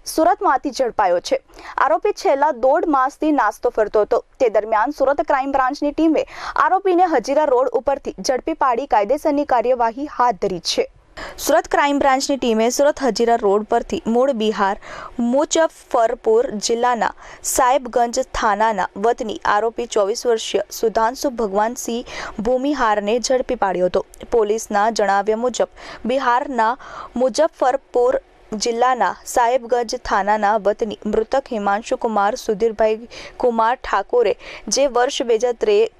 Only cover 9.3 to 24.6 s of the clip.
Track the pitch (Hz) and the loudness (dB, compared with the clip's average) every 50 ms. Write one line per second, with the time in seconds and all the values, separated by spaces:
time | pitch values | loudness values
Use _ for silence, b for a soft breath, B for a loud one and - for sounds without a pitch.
9.3 | 285 285 294 - 254 240 220 240 262 240 240 226 214 262 285 294 - - 247 247 | 0 0 0 2 0 0 2 2 0 2 0 -2 -2 -6 -10 -10 -2 0 0 0
10.3 | 208 175 - 196 185 180 - - - 269 - - - - _ _ - B B B | 0 0 -4 -4 -4 -4 -6 -4 -2 -2 -4 -4 -6 -14 _ _ -18 B B B
11.3 | B - - - 277 339 370 - - 349 294 285 285 277 294 277 262 269 262 - | B -8 -2 2 2 2 2 2 0 2 2 2 2 2 4 4 2 2 2 -2
12.3 | 285 247 - 240 220 220 226 240 247 - 285 294 311 - 277 247 196 - 233 233 | -2 0 0 0 2 2 2 2 2 2 2 2 2 2 -2 -2 0 2 2 2
13.3 | 233 233 - 202 196 214 214 - 233 233 240 - 208 - - - 226 240 254 277 | 2 2 2 2 2 2 2 0 0 -2 -2 -2 -6 -6 -2 0 2 2 2 2
14.3 | 269 214 220 214 214 208 202 190 208 - B B B B B B B - 233 240 | 0 0 0 -2 0 0 0 0 0 -4 B B B B B B B -4 -2 0
15.3 | 247 277 320 - - 330 320 320 - - - - - 247 226 226 247 - - 226 | 0 0 0 0 2 0 0 0 -2 -8 -8 -2 0 2 2 2 0 -2 0 2
16.3 | 220 226 262 - 208 208 - - 233 233 240 247 247 220 190 - - B B B | 2 2 2 0 -4 -6 -4 -2 -2 0 0 0 0 0 0 -2 -4 B B B
17.3 | B B B - - - 269 247 262 285 254 240 - 254 240 240 240 262 262 - | B B B -4 0 2 2 4 2 2 0 -2 0 0 0 0 0 -4 -4 -4
18.3 | - - 247 220 202 202 220 226 220 185 180 - - 202 202 233 240 - 254 214 | -4 -2 0 0 2 2 2 0 0 0 -4 -6 -6 -2 0 0 0 0 -4 -6
19.3 | 208 - - - 208 208 220 233 226 - 240 233 - 220 202 190 233 240 - 247 | -8 -4 -2 0 0 2 0 -2 -4 -6 -8 -4 0 0 0 0 -2 -2 0 0
20.3 | 226 220 - - - - - - - - - 226 - 226 226 226 262 - - 285 | 0 0 -2 -2 -2 -2 -4 -4 -6 -4 -2 0 0 2 0 0 -2 -2 -4 -4
21.3 | 240 226 233 196 190 208 214 226 240 - - - 233 240 240 B B B B B | -2 -2 -4 -2 0 0 0 0 -2 -6 -8 -6 -6 -6 -6 B B B B B
22.3 | B - 190 233 254 254 262 294 302 262 247 220 208 208 202 202 226 247 226 - | B -6 -2 -2 0 0 0 -2 0 0 2 2 2 0 0 0 -2 -2 0 0
23.3 | 262 254 - - 254 226 208 196 180 175 180 180 - 190 - - - - - - | 0 0 0 -2 -2 -2 -2 -2 0 0 0 0 0 -2 -4 -4 -10 -20 -10 -2
24.3 | - 233 214 208 214 226 | 0 0 2 2 0 -2